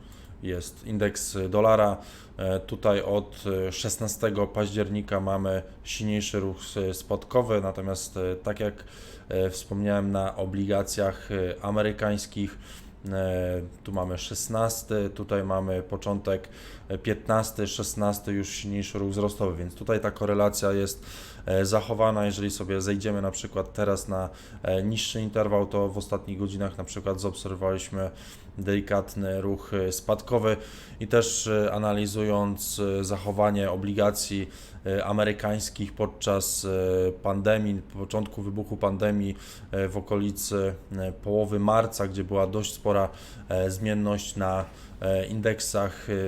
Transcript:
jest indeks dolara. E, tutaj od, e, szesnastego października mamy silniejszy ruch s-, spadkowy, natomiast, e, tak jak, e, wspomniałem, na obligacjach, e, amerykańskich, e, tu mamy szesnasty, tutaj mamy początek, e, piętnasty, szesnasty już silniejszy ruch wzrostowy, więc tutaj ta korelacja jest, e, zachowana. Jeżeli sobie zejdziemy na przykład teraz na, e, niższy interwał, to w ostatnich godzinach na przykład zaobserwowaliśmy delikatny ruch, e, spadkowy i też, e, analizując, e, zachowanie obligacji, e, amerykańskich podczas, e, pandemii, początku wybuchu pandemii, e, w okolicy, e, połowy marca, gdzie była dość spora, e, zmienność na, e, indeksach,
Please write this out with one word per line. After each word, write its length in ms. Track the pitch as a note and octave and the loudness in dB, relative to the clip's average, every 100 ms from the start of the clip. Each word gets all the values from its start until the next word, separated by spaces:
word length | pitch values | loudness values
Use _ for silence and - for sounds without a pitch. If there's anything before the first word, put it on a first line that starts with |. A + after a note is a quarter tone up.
| - - - - | -14 -18 -18 -10
jest 440 | F#2 F2 - - - | -6 -4 -6 -12 -4
indeks 500 | G#2 G#2 - - G2+ F#2 | 2 2 2 -4 -2 2
dolara. 480 | G#2 A2 A2 G#2 G2 - - - - | 6 8 8 6 4 -6 -18 -16 -4
E, 240 | F#2+ F#2+ | 0 0
tutaj 420 | - A2 A2 G2+ | -2 0 4 4
od, 420 | G2 G#2 G#2 - G2+ F#2+ F#2 | 4 2 0 -6 -2 0 -2
e, 40 | |
szesnastego 720 | - A2 - A2 - A2+ G2+ G2+ | -2 -4 -2 -4 0 0 2 0
października 760 | G#2+ G#2 G#2 G2 G#2 G2+ G2 | 2 0 2 0 0 0 0
mamy 420 | F#2+ G2 G2 F#2+ F#2 - | 2 2 2 0 -2 -12
silniejszy 560 | - - G#2+ G#2 G2+ G2+ | -8 -4 0 0 0 0
ruch 160 | F#2+ F#2 | 0 -4
s-, 400 | - G#2 F#2+ F#2 | -6 -2 -2 -2
spadkowy, 640 | - G2+ - B2 A2+ G#2 | -2 -4 2 2 4 2
natomiast, 560 | F#2+ F#2+ G2 F#2+ - F#2+ | 2 -2 -4 -4 -4 -4
e, 200 | F#2 F#2 | -2 -2
tak 240 | A2 G#2 | -4 -2
jak, 240 | G#2 - - - - - - | -4 -4 -14 -16 -16 -18 -4
e, 220 | F#2 F#2+ | 0 0
wspomniałem, 640 | - - G2+ G#2 G2+ G2 | -2 -6 -2 2 2 2
na 240 | G2 F#2+ G2 | 0 0 -2
obligacjach, 920 | F#2 G2+ G2 G2+ G2 - G2 F#2 - | -2 0 2 2 2 0 0 0 -4
e, 340 | G2+ F2+ F2 | -2 -2 -2
amerykańskich, 920 | G2+ G#2 G#2+ G#2 G#2+ G#2 - G#2 G2 - - - - - F#2+ | -2 2 2 2 0 0 -2 -4 -4 -6 -16 -16 -18 -12 -4
e, 500 | F#2+ F#2+ F#2 F2+ F2+ F2 - | 0 0 0 0 -2 -6 -12
tu 80 | - | -6
mamy 260 | G2 F2+ F2+ | -2 -2 -2
szesnasty, 920 | - G2 - A2+ A2+ - - G#2+ G2+ | -6 -6 -2 0 0 -2 -2 0 0
tutaj 340 | - G2+ G2+ | -4 -2 0
mamy 380 | F#2+ F#2+ F#2+ F#2 | 2 0 2 -2
początek, 680 | F#2 G2 G#2 G2+ G2 F#2+ - - - - - | -2 -4 -2 -2 0 0 -2 -16 -18 -16 -8
e, 100 | F#2+ | -4
piętnasty, 680 | A2+ G2+ - A2 A2 - G2+ | -2 -2 2 2 2 -2 -2
szesnasty 640 | - G#2 G#2+ G#2 G2+ - | -2 -4 0 0 0 -2
już 160 | G2+ G2 | -2 -2
silniejszy 500 | - G2+ G2+ G2 G#2 | -6 -4 -4 -4 -2
ruch 120 | G2 | -2
wzrostowy, 460 | G2+ G2+ - G2 E2+ | 2 0 2 0 0
więc 180 | F2 | -6
tutaj 260 | - G#2+ G#2+ | -6 0 2
ta 100 | G#2 | 0
korelacja 640 | - G#2 G2+ G#2 G2+ G2+ | 0 2 4 4 4 2
jest, 340 | G2 G2 - - - - - - | 2 0 -2 -12 -14 -14 -8 0
e, 200 | F#2+ F#2+ | 2 4
zachowana. 600 | G#2+ A#2 A2 A2 G#2+ G#2 | 4 2 4 4 4 2
Jeżeli 240 | G2+ G2+ | 2 -2
sobie 300 | - F#2 F#2+ | -2 -2 0
zejdziemy 420 | G2 G2+ G#2 G2+ | 0 0 0 0
na 80 | G2 | -2
przykład 420 | - - F#2+ - | -4 -4 -4 -4
teraz 360 | - G2+ G2 - | 0 2 0 0
na, 200 | F#2+ F#2 - - - | -4 -4 -8 -16 -6
e, 200 | - F#2+ | 0 2
niższy 380 | G2+ A2 - A2+ | 2 0 -2 -2
interwał, 460 | G#2+ G#2+ G#2 G2+ G2+ | -2 0 4 4 2
to 220 | G2+ G2+ | 2 0
w 100 | G2+ | -2
ostatnich 400 | - G2+ - F#2+ | -2 -4 -4 -4
godzinach 400 | G2+ G2 G2 F#2 | -2 -2 -4 -4
na 60 | |
przykład 360 | F2+ G2+ G2 F#2 | -8 -4 -2 -2
zaobserwowaliśmy 880 | G2 F#2+ G2 F#2 F#2+ F#2+ - G2 F#2+ - - - - - | -2 -4 -6 -2 0 0 -2 -4 -4 -6 -16 -18 -14 -6
delikatny 840 | G2 G2+ G2+ G2+ G2 G2+ F#2+ F#2+ | 2 2 4 2 2 -2 -2 0
ruch, 300 | G2 G2 - | 0 -2 -2
e, 180 | G2+ F#2 | 0 0
spadkowy 640 | F2+ - G#2+ - B2 A2 F3+ - - - - | 0 0 0 2 4 4 2 -2 -16 -16 -10
i 80 | G#2+ | 2
też, 380 | A#2+ A2+ - A2 | 4 4 0 2
e, 260 | G#2+ G#2 | 2 2
analizując, 1080 | G#2 G#2+ G#2 G#2 G#2+ G#2+ G2+ G2+ G2 - - G2+ G2 | 2 2 2 0 0 2 4 2 0 -4 -2 0 0
e, 40 | |
zachowanie 640 | F#2+ F#2+ G2+ G2 G#2 G2+ F#2+ | 0 -2 -2 4 4 4 2
obligacji, 800 | F#2 G2+ G2+ G#2 G2+ - G2+ F#2 - - - F#2 | 0 0 4 4 2 -2 -2 -4 -10 -16 -8 -2
e, 180 | G2 | 0
amerykańskich 880 | G2 G#2 G#2 G#2 G#2 G#2+ - - G2 | 2 2 2 2 -2 -2 -4 -6 -6
podczas, 720 | - G#2 - G#2+ G2 - - | -2 -2 0 2 2 2 -2
e, 480 | G2 F#2 F#2 F#2 F#2 | 0 2 2 4 2
pandemii, 720 | F2+ G2 G2 G#2 G#2+ G#2 G2 | 0 -2 2 4 4 2 -2
początku 600 | - G2 G2 G#2+ G2+ - | -6 -10 -2 -2 -2 -6
wybuchu 340 | G2+ G2+ G#2 G2+ | -6 -6 -6 0
pandemii, 600 | G2+ G2 G#2+ G#2 G2 G2 - - - | 0 2 2 2 0 -4 -10 -16 -6
e, 180 | G2 F#2+ | -2 0
w 80 | G2 | -2
okolicy, 800 | - G#2 G2+ G2+ - G2+ F#2+ F#2 - | 0 0 2 -2 -2 0 0 -2 -8
e, 200 | G2 F#2+ | -6 -4
połowy 480 | F#2 G#2 G#2 G#2 G#2 | -4 2 2 4 4
marca, 480 | G#2 A2 A2+ - G2 | 6 6 4 0 -2
gdzie 160 | G2 | -2
była 220 | F#2 G2 F#2+ | 0 2 4
dość 280 | G#2+ G#2 | 2 -2
spora, 340 | - G#2 G2+ F#2+ - - - - | -2 2 4 2 -2 -14 -14 -2
e, 220 | F#2 F#2+ | 0 2
zmienność 640 | F#2 G#2+ G#2 G#2 G#2 - G2+ | 0 0 2 2 0 -2 -2
na, 280 | F#2+ F#2+ F#2 - - - | 0 0 -2 -10 -16 -4
e, 260 | F#2+ F#2+ F#2+ | 2 2 0
indeksach, 800 | A2 A2 G#2+ - G2+ G2 F2+ - G2 | 0 0 0 0 0 0 -2 -4 0